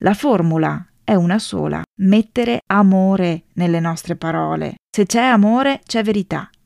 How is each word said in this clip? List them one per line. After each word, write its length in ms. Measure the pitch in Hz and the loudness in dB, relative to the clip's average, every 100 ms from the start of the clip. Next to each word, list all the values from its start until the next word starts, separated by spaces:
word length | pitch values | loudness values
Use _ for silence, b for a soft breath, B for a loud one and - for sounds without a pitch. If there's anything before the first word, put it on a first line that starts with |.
la 120 | 185 | -2
formula 720 | 202 294 202 170 160 156 147 180 _ | 0 2 2 2 0 -2 -4 -12 _
è 100 | - | -2
una 240 | 202 170 208 | 0 2 0
sola: 440 | - 190 151 151 - - | -4 -6 -4 -6 -8 -2
mettere 640 | 190 208 220 - 233 240 - | 2 4 2 -4 -2 -4 -2
amore 760 | 196 196 190 190 190 175 165 - - | 2 4 4 2 2 0 -4 -8 -4
nelle 260 | 175 170 | -2 0
nostre 340 | 165 165 - 170 | -2 -6 -8 -6
parole. 600 | 165 165 156 160 156 - _ | -4 -4 -2 -4 -6 -10 _
Se 160 | - 202 | -2 0
c'è 180 | 233 | 2
amore, 580 | 254 226 202 240 277 277 - | 2 4 4 2 0 -2 -4
c'è 180 | 233 | -4
verità, 460 | 214 208 185 151 - _ | -2 -2 -4 -8 -8 _